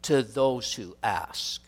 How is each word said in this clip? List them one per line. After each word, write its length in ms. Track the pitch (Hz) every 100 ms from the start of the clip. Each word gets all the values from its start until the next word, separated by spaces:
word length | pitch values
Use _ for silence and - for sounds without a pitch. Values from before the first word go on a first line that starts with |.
to 200 | - 143
those 500 | 110 139 135 127 -
who 240 | - 90 -
ask? 580 | 107 90 85 - - -